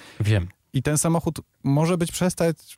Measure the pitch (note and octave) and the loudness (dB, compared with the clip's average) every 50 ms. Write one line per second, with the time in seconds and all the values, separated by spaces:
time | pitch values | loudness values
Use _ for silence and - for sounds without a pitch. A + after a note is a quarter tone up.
0 | - - - - G#2 G#2 G#2+ G2 F2 F#2 - _ _ _ - C3 B2+ D3 D3+ D3+ | -18 -14 -8 -2 0 2 2 2 0 -2 -8 _ _ _ -6 -2 -2 0 0 0
1 | - E3 E3 D#3+ - E3+ D3+ - - _ _ _ - C#3 C#3 D3 D#3+ E3 F#3 E3 | 0 0 0 0 -2 -4 -6 -6 -12 _ _ _ -2 0 2 2 2 2 2 0
2 | F3 E3 - - F3 F#3 - - E3+ E3+ D#3 - - - - | -2 -4 -2 -2 -2 -2 0 0 0 0 -2 -4 -10 -20 -6